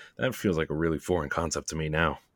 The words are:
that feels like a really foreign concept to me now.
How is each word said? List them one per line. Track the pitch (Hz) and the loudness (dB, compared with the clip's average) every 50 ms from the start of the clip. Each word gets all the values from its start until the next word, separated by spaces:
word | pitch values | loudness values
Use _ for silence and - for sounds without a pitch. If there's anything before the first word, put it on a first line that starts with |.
| - - _ - | -20 -16 _ -4
that | 123 131 113 | -2 -2 -2
feels | - - 104 85 80 | 0 0 2 2 2
like | 78 - | 0 0
a | 76 | 0
really | 78 82 82 80 71 | 0 2 2 0 0
foreign | - - 90 85 73 71 | 0 0 0 0 0 -2
concept | - 80 82 78 - 78 - - | -2 -2 -2 -2 -2 -4 -4 -4
to | 80 | -4
me | 80 78 78 | -4 -2 0
now. | 76 80 82 78 65 - _ _ _ | 2 4 4 2 2 -2 _ _ _